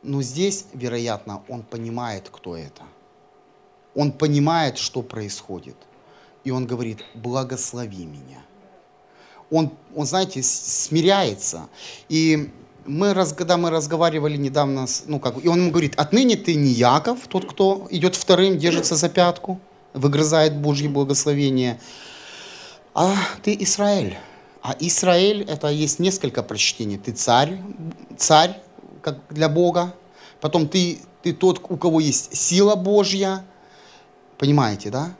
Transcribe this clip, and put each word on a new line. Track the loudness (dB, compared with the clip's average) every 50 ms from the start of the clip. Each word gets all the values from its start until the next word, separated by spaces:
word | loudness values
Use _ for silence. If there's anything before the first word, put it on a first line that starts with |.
| -8
Но | -6 -4 -4
здесь, | -4 -6 -4 -2 -2 -2 -2 -6 -10 -14 -14
вероятно, | -8 -8 -6 -4 -4 -4 -4 -6 -6 -8 -12 -14 -14 -12 -14
он | -14 -14 -14
понимает, | _ -12 -10 -10 -8 -8 -8 -6 -8 -8 -10 -12 -16
кто | -20 -18 -14 -14 -12
это. | -12 -14 -16 -18 -20 -20 -20 _ _ _ _ _ _ _ _ _ _ _ _ _ _ _ _ _ _ _ _ _
Он | -2 -2 -2
понимает, | 0 0 0 0 2 2 2 2 2 0 0 -2 -2 -6
что | -8 -8 -8 -8
происходит. | -10 -8 -10 -10 -10 -10 -10 -12 -12 -12 -14 -14 -14 -16 -20 _ -20 _ _ _ _ _ -20 -20 _ _ _ _ _
И | -6
он | -4 -4 -4 -4
говорит: | -4 -6 -6 -6 -8 -10 -14 -20 -20
«Благослови | -12 -8 -4 -4 -4 -4 -4 -6 -8 -8 -8 -8 -10 -10 -10 -10 -12 -14
меня». | -14 -16 -18 -20 -20 -20 -20 -20 _ _ _ _ -20 _ -20 _ _ _ _ _ _ _ _ -20 -20 -20 -20 -10 _
Он, | 0 2 2 0 -2 -10 _ -16 -8
он, | -6 -6
знаете, | -2 0 0 0 0 -2 -4
с-, | -2 -2 -2 -2 -4 -6 -4 -4 -4
смиряется. | 0 0 2 4 4 4 4 2 0 -2 -4 -8 -8 -8 -8 -12 -16 -18 -20 -20 -20 -20 -20 -10 _
И | 0 2 4 4 2 2 0 -6 -10 -18 -20 -20 _ -20 -10
мы | -8 -4 0 2 2 4
раз-, | 2 2 0 0
когда | -6 0 2 2 2
мы | 2 0
разговаривали | 0 0 -2 -2 0 2 2 2 2 0 -2 -2 -2 -2
недавно, | -4 -2 0 0 0 0 0 -2 -2 -4
с-, | -6 -6 -6 -4
ну, | -6 -2
как, | -2 -4 -4 0 0
и | 2
он | 4 4
ему | 2 2
говорит: | 2 2 0 0 0 -2
«Отныне | 0 2 4 4 4 4 2
ты | 2 0 0 2
не | 4 4 4
Яков, | 4 4 4 6 4 4 2 0 -4 -4 -6 -4
тот, | -4 -4 -4 -4
кто | 0 2 2 2 2 0 -4 -6
идёт | -4 0 0 0 0
вторым, | 0 2 4 4 6 6 2 2 2
держится | 2 2 2 2 0 0 0
за | 0 0 0
пятку, | 2 4 4 4 2 -2 -6 -10 -10 -10 -12 _ -20 -20 -20 _ _
выгрызает | 0 0 2 4 4 2 4 4 4 4 4 2 0
Божье | -2 0 0 0 -2 -2
благословение, | 0 0 0 0 0 0 0 0 0 2 2 2 2 2 0 0 -2 -6 -12 -20 -20 -20 -20 -20 -20 -20 -20 -20 -20 -20 -20 -20 -20 -20 -20 -20 -20 -20 -20 _ _
а | 0 2 2 2 0 -2 -4 -8 -6
ты | -4 -4 -2 -2
Израиль». | -2 -2 0 0 2 2 2 0 0 -4 -6 -10 -16 -20 -20 -20 -20 -20 _ -14
А | -10 -8 -6 -4
Израиль — | -2 -2 0 2 4 4 4 6 6 4 2 0 -2
это | -6 -6 -4 -2 -2
есть | 0 0 0 -2 0 0
несколько | 0 0 0 0 -4 -4 -4 -4 -6
прочтений. | -6 -4 -2 -2 -2 -2 -2 -6 -6 -6 -6
Ты | -8 -8 -6
царь, | -4 0 4 4 4 4 2 -2 -8 -12 -14 -14 -12 -12 -12 -12 -14 -18 -20 -6 -4
царь, | 2 6 6 6 6 4 0 -8 -18 -20 -20 -20 -20 -20 -20 -10
как | -8 -8 -8 -8 -14 _
для | -4 0 0 2
Бога. | 2 4 2 2 2 0 -2 -2 -6 -14 -20 -20 -20 -20 -20 -20 -20 _
Потом | -8 0 0 0 0 2
ты, | 2 0 0 0 -2 -8 -12 -20 -20 _ -6
ты | -6 -2
тот, | 2 2 2 2 2 -4 -10
у | -8 -2
кого | 0 2 2 4
есть | 2 2 0 -2 -4 -4 -6
сила | -4 -2 0 4 4 6 6 4
Божья. | 2 0 2 4 4 4 2 0 0 0 -2 -2 -6 -8 -16 -20 -20 -20 -20 -20 -20 -20 -20 -20 -20 -20 _ _ _ _ -20 -8 -2
Понимаете, | 2 2 4 4 4 2 -2 -4 -8 -6
да? | -6 -6 -6 -6 -10 -16